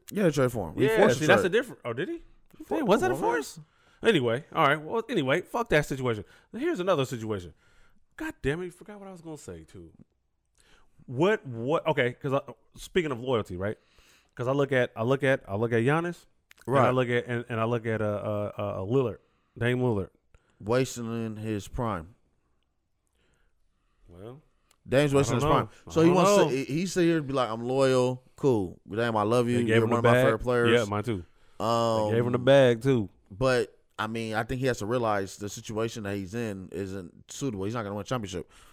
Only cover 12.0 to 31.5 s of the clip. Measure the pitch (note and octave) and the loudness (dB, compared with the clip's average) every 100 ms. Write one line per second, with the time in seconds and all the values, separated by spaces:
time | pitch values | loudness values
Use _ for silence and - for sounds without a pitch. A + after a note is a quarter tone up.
12 | B2 B2 C#3+ C3+ - - _ - - F#3+ | -2 -2 -4 -4 -4 -16 _ -20 -4 -2
13 | D#3 A#2+ B2+ A#2+ G2 F2+ G2+ - _ _ | -2 -4 -2 -2 -2 -6 -6 -6 _ _
14 | _ _ _ - A#2+ C#3 C3+ C3+ B2 - | _ _ _ -6 -2 0 2 2 0 -2
15 | A2+ C3+ C3+ C3+ - G2 A#2 A#2 A#2 D#3 | 0 2 2 0 -2 -4 0 2 2 0
16 | E3+ F3 _ _ _ - - C3+ B2 B2+ | -2 -8 _ _ _ -16 0 2 4 2
17 | A#2+ A#2+ A#2+ A#2+ A#2+ A2+ A2+ A#2+ A2+ G#2+ | 2 0 -2 -6 -4 -2 0 -2 -2 -2
18 | G#2 G#2 G#2 G#2 G#2 - G#2 G2 F#2+ C3 | -2 -2 -4 -4 -4 -6 -6 -6 0 0
19 | A#2+ F2+ _ _ _ - A#2 B2 B2 G#2 | 0 -4 _ _ _ -4 -2 0 0 0
20 | F#2 _ _ _ _ _ F#2+ B2 C3 A#2+ | -4 _ _ _ _ _ -2 0 0 -4
21 | A#2 A#2 A2+ G#2+ A2 G#2+ - - A#2 F#2 | -8 -6 -8 -8 -6 -6 -6 -6 -4 -4
22 | D#2+ _ _ _ _ _ _ _ _ _ | -8 _ _ _ _ _ _ _ _ _
23 | _ _ _ _ _ _ _ _ _ _ | _ _ _ _ _ _ _ _ _ _
24 | - F2 G#2+ C3+ _ _ _ _ - C3 | -20 -20 -18 -20 _ _ _ _ 0 4
25 | D3 C#3 A2+ B2+ D3 C#3 G#2+ - - D#3 | 4 4 2 2 2 2 0 -10 -4 4
26 | E3 F3+ F#3 G3+ D#3+ C3 C3 D3 F#3 F#3 | 6 6 6 6 4 0 -2 -4 -2 2
27 | E3+ E3 C3+ C3+ A#2 A2+ A#2+ C3 C3+ B2+ | 2 2 0 -2 -2 -2 -2 2 4 4
28 | B2+ B2+ - - C#3+ A2+ F2+ - - G#2 | 2 -2 -10 -2 2 2 0 -8 -8 -4
29 | A#2+ A2 G#2 B2 A#2+ A#2+ A#2 A2+ A2+ A#2+ | 0 2 2 2 2 0 4 4 4 2
30 | A#2+ B2 B2+ A2+ B2 B2 A#2+ A#2 G#2 G#2 | 4 4 4 2 0 2 4 2 2 -2
31 | G#2 G2+ E2+ _ _ | -2 -6 -8 _ _